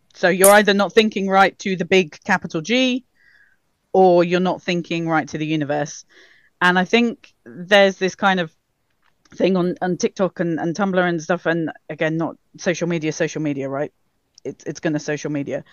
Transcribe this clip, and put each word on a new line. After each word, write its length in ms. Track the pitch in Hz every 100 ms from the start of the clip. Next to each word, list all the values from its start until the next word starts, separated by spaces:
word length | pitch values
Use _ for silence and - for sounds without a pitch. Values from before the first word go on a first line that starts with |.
| _
So 160 | - 180
you're 220 | 175 196
either 220 | 208 208
not 200 | 202 190
thinking 340 | 220 214 208 196
right 300 | 190 190 -
to 160 | 196 180
the 100 | 185
big 340 | - 160 - -
capital 360 | 185 170 165
G, 440 | 156 247 262 254 - _ _ _ _ _ _ _ _
or 300 | 190 185 175
you're 160 | 175 175
not 220 | 185 -
thinking 460 | - 175 160 170 165
right 200 | 156 143
to 80 | 156
the 80 | 151
universe. 600 | 156 139 147 147 - - _ _ _ _ -
And 160 | 180 180
I 80 | 180
think 480 | 233 240 - - _ 113
there's 520 | 120 175 208 196 190
this 180 | 185 -
kind 240 | 202 185
of 140 | 165 _ _ _ _ _ _ _ _
thing 220 | - 226 190
on, 200 | 180 -
on 160 | 185 165
TikTok 420 | - - 185 -
and, 200 | 170 160
and 160 | 170 165
Tumblr 320 | 196 185 180
and 120 | 170
stuff, 240 | 156 175 165
and 260 | 165 156 - -
again, 280 | 151 160 160
not 200 | 156 - _ -
social 300 | 202 160 175
media, 240 | 170 156
social 300 | 147 160 151
media, 280 | 151 139 135
right? 240 | 139 147 _ _ _ _ _
It's, 200 | - - -
it's 140 | 156
gonna 200 | 160 147
social 320 | 147 147 151
media. 320 | 147 139 131 -